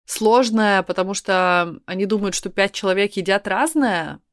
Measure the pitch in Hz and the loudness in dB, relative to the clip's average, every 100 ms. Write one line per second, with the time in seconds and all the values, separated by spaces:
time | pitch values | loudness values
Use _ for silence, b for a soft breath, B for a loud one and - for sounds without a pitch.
0 | - - 214 240 240 220 208 196 185 180 | -10 0 4 4 4 2 2 2 0 -4
1 | 185 196 - 185 180 180 170 - - 185 | -4 -4 -2 0 2 2 -2 -6 -10 -4
2 | 196 208 196 - 190 202 196 - 196 185 | -2 0 -2 -4 -6 -2 -2 0 -2 0
3 | 202 196 180 196 196 190 311 320 262 175 | 0 -2 0 0 0 -2 0 0 0 0
4 | 147 143 _ | -4 -12 _